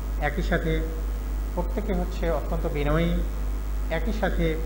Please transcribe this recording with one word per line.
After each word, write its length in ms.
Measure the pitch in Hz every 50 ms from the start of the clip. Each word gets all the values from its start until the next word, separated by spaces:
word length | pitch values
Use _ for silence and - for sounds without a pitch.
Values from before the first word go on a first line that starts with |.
| - - - -
একই 220 | 151 147 139 180 165
সাথে 300 | - 175 160 165 160 160 151 151 151 151 - - - - - - - - - - - -
প্রত্যেকে 380 | 180 165 - - - 208 214 190 180
হচ্ছে 240 | 180 175 - - 180 165
অত্যন্ত 340 | 160 139 - - 175 160 156 165 147
বিনয়ী, 340 | 147 143 147 151 165 170 170 175 175 - - - - - - - - - - - - - -
একই 220 | 160 170 - - - -
সাথে 240 | - 139 - - 165 160 156 156 -